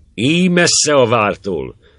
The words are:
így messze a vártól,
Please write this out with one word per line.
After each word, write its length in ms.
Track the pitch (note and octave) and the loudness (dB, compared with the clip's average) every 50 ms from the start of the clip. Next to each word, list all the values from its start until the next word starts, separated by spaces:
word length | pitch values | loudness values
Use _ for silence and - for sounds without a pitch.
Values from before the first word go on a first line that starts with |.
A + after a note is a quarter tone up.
| _ _ _ | _ _ _
így 360 | - G#2+ C3+ E3 F3 F#3 F#3 | -4 -2 -2 0 0 0 0
messze 440 | F3 F3 F3 F3 - - - D3+ D3 | 2 2 2 2 0 -2 0 2 2
a 140 | C#3 B2+ A2 | 2 2 2
vártól, 680 | A#2+ A#2 G#2+ G#2 F#2 - - G2 F#2 D2+ C2 B1 - _ _ _ _ | 2 0 0 -2 -2 -4 -6 -8 -8 -6 -8 -10 -14 _ _ _ _